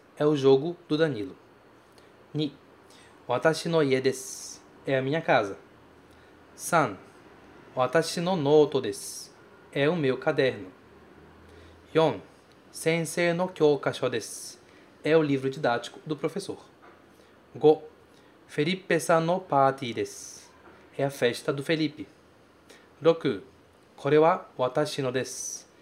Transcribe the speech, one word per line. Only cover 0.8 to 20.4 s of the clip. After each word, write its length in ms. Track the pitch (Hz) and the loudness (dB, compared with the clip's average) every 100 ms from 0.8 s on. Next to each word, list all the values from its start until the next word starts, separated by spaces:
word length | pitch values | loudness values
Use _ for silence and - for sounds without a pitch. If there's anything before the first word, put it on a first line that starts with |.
| - | -4
do 100 | 151 | 0
Danilo. 380 | 160 113 95 - - - _ - _ - - - - | 0 -2 -10 -14 -20 -20 _ -20 _ -20 -20 -20 -10
"Ni, 220 | 147 151 - - - - - - - - | -6 -6 -8 -20 -20 -20 -20 -20 -14 -4
watashi 400 | 123 160 151 170 | 2 2 2 0
no 160 | 165 | 2
ie 160 | 139 131 | 4 2
desu." 600 | 127 - - - - - - - - | 0 -2 -10 -14 -16 -20 -20 -12 -2
É 120 | 131 | -2
a 40 | |
minha 180 | 135 160 | 0 -2
casa. 380 | 175 131 101 98 - - - - - - - - - - | 2 2 2 -8 -18 -20 -20 -20 -20 -20 -20 -20 -20 -12
"San, 400 | - 170 123 92 - - - - - - - 127 | 0 2 2 -4 -18 -20 -20 -20 -20 -20 -10 -2
watashi 460 | 127 165 156 180 | 2 2 0 -4
no 160 | 170 185 | -2 0
noto 420 | 139 151 147 139 | 4 6 6 2
desu." 520 | 113 - - - - - - - - | -4 -8 -12 -16 -18 -20 -20 -20 -8
É 160 | 143 143 | -2 0
o 60 | 175 | 0
meu 220 | 135 127 | -2 0
caderno. 540 | 156 143 131 110 92 - - - - - - - - - - - - 156 | -2 0 0 -2 -12 -20 -20 -20 -20 -20 -20 -20 -20 -20 -20 -20 -4 0
"Yon, 240 | 156 95 - - _ - - | 2 0 -12 -20 _ -20 -20
sensei 600 | - 160 170 151 180 170 | -6 -2 -2 -2 -2 -2
no 140 | 170 180 | 0 -4
kyokasho 640 | - 151 139 139 - 127 | 2 2 4 -2 -2 -4
desu." 480 | 117 - - - - - - - - | -4 -8 -14 -16 -20 -20 -20 -20 -8
É 140 | 151 160 | 0 2
o 40 | |
livro 280 | 147 135 135 | 2 -2 -2
didático 500 | 151 135 120 - - 156 | -2 -2 -2 -6 -14 -10
do 100 | 147 | -6
professor. 420 | 156 190 - - - _ - - _ _ _ _ _ 131 | -6 -8 -10 -14 -16 _ -20 -20 _ _ _ _ _ 2
"Go, 280 | 151 156 - - _ _ - _ - | 4 4 0 -20 _ _ -20 _ -10
Felipe-san 720 | - 151 185 - 165 - 165 | -4 -2 -2 -2 -2 2 2
no 180 | 165 185 | 2 -2
party 540 | - 139 135 135 123 | 0 2 2 0 -6
desu." 480 | 107 101 - - - | -6 -8 -10 -20 -20